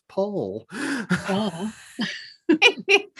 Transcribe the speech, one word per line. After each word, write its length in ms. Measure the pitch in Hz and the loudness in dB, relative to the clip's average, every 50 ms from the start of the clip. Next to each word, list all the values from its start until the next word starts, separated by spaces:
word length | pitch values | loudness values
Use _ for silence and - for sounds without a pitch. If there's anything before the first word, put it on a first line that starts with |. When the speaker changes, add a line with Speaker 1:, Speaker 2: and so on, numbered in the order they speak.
| _ | _
Speaker 1:
Pole." 580 | - - 190 196 208 202 170 113 95 95 113 - - | -6 -2 -2 -2 0 -2 -2 -4 -4 -4 -8 -10 -12
Speaker 2:
Oh. 1040 | 180 - 285 277 277 247 196 - 180 143 - - 190 202 220 196 165 165 196 220 - - - - - - 220 - - - - - - _ _ | -10 -6 -4 -4 -4 -2 -2 -2 -2 -2 0 0 0 0 0 -2 -2 -4 -6 -6 -8 -10 -18 -12 -8 -6 -6 -6 -6 -8 -12 -16 -20 _ _
Speaker 3:
<laughs> 60 | - 311 311 - 466 - 247 - - 392 - - - _ - | 2 4 6 6 4 4 2 2 2 2 2 2 -2 _ -16